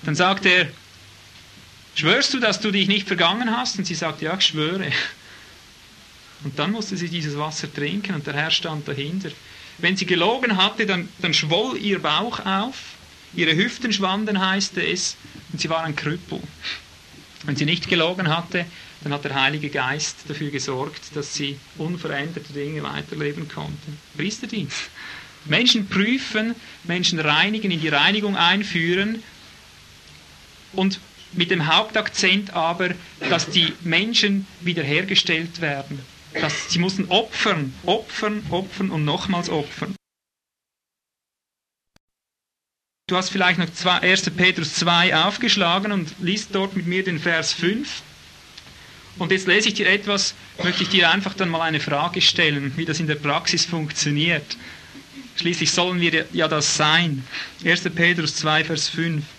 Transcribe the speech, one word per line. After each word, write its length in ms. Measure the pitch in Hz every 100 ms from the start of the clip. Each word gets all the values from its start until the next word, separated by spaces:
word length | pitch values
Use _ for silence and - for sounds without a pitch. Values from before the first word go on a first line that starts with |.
Dann 120 | 165 151
sagt 300 | 180 196 190
er, 220 | 180 165 - - - - - - - - - - - - -
"Schwörst 380 | 151 233 269
du, 60 | 269
dass 200 | 226 196
du 120 | 220
dich 160 | 196 190
nicht 200 | 202 196
vergangen 480 | 180 170 214 247 233
hast?" 220 | 254 -
Und 80 | 175
sie 100 | 160
sagt, 260 | 165 156
"Ja, 160 | 156 190
ich 80 | -
schwöre." 460 | 151 151 190 160 131 - - - - - - - - - - - - - -
Und 140 | 147 131
dann 140 | 156
musste 260 | 220 196 185
sie 120 | 170
dieses 280 | 170 151 143
Wasser 340 | 156 156 151
trinken 420 | - 147 196 196 165
und 100 | 139
der 100 | 143
Herr 160 | 160
stand 360 | - 170 151 143
dahinter. 440 | 139 143 190 175 - - - - -
Wenn 180 | 170 190
sie 80 | 180
gelogen 520 | 175 180 254 247 190
hatte, 280 | 196 214 202
dann, 240 | 185 175 -
dann 140 | 175
schwoll 440 | - 151 170 254 247
ihr 220 | 202 185
Bauch 460 | 156 156 226 - 190
auf, 300 | 190 233 269 - - - - -
ihre 220 | 170 160 160
Hüften 380 | 233 - 240
schwanden, 460 | 196 190 202 214 202
heißt 380 | 190 190 196 -
es, 400 | 156 180 - - - - -
und 100 | -
sie 80 | 156
war 140 | 160
ein 120 | 160 143
Krüppel. 460 | 147 175 - - - - - - - - - - - -
Wenn 120 | 147 143
sie 100 | 151
nicht 220 | 175 -
gelogen 420 | 175 160 185 175
hatte, 360 | 160 170 180 170 - - -
dann 120 | 147
hat 100 | 143
der 160 | 147 135
Heilige 300 | 135 147 147
Geist 480 | 139 127 151 147 - 143
dafür 220 | 151 151
gesorgt, 680 | 143 131 131 147 - - 147
dass 200 | 143 -
sie 220 | 143 135 - 156
unveränderte 760 | 156 175 156 143 151 165 147
Dinge 300 | 143 143 156
weiterleben 640 | 139 143 147 151 147 147 151
konnte. 460 | - 151 - - 147 - -
Priesterdienst. 720 | 185 - 226 220 139 - - - - - - - 147
Menschen 420 | 165 247 233 196
prüfen, 680 | - 208 262 - 214 226 233 - -
Menschen 360 | 170 175 180 165
reinigen, 520 | 151 151 190 214 202
in 80 | 170
die 80 | 156
Reinigung 460 | 143 160 208 208 190
einführen 880 | 170 196 202 175 165 180 208 226 - - - - - - - - - - - - - - -
und 260 | 190 190 190 - - -
mit 180 | 175 175
dem 160 | 185 156
Hauptakzent 880 | 165 220 226 208 - 190 190 196
aber, 360 | 175 160 175 180 180 - - -
dass 200 | 170 165
die 240 | 156 160 -
Menschen 640 | 170 165 214 233 208 196 190 -
wiederhergestellt 1000 | 175 170 139 151 196 196 - 165 165 170
werden. 380 | 160 143 139 139 127 - -
Dass 360 | - 156 - -
sie 100 | 175
mussten 260 | 180 190 180
opfern, 680 | 185 226 - 220 170 135 131 175
opfern, 600 | 220 - - 214 214 147
opfern 400 | 170 190 - 196
und 160 | 165 151
nochmals 440 | 170 - 180 170
opfern. 460 | 160 147 - 156 196 _ _ _ _ _ _ _ _ _ _ _ _ _ _ _ _ _ _ _ _ _ _ _ _ _ _ _ _ _ _ -
Du 60 | 180
hast 140 | 190
vielleicht 280 | 196 180 180
noch 140 | 170
zwei, 280 | - 180 180
erster 320 | 180 185 180
Petrus 420 | 170 180 180 160
zwei 420 | - 170 170 180 156
aufgeschlagen 800 | 185 - 240 - 175 185 208
und 200 | 202 156 -
liest 340 | 175 208 -
dort 220 | 196 196 196
mit 120 | 170
mir 180 | 185 185
den 140 | 170
Vers 340 | 175 165 160
fünf. 480 | - 175 220 294 - - - - - - - - - - - - 185
Und 140 | 170
jetzt 160 | 185 190
lese 220 | 190 226
ich 60 | 208
dir 120 | 190
etwas, 480 | 202 202 202 - - - -
möchte 220 | 175 185
ich 60 | 185
dir 200 | 190 170
einfach 240 | 185 196
dann 140 | - 180
mal 140 | 165
eine 180 | 165 151
Frage 420 | 131 147 170 175
stellen, 520 | - - 160 143 139 139
wie 80 |
das 160 | 165 151
in 80 | 156
der 80 | 147
Praxis 500 | 143 151 170 170 -
funktioniert. 920 | 165 151 - 151 147 165 156 - - - - - - - - - -
Schließlich 340 | 170 170 160
sollen 300 | - 180 180
wir 240 | 170 160 160
ja 160 | 170 156
das 260 | 151 147 -
sein. 500 | 151 165 170 139 127 - - -
Erster 280 | 170 170 180
Petrus 440 | 165 170 175 156 -
zwei, 300 | 156 156 156
Vers 240 | 151 -
fünf. 340 | - 165 156 147